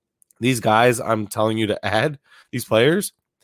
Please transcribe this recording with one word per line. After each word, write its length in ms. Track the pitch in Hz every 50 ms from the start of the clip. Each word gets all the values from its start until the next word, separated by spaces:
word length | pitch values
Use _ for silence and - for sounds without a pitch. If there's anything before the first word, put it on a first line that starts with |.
| _ _ _ _ _ _ _ _
these 200 | 113 127 131 117
guys 400 | 104 117 107 110 120 123 123 113
I'm 280 | - - 113 110 104 98
telling 300 | - 107 110 110 110 110
you 100 | 110 98
to 180 | 101 - -
add, 340 | 101 98 110 117 156 147 - _ _ _ - _ _
these 140 | - 127 -
players, 480 | - 110 110 120 143 165 202 190 - - _ _ _ _ _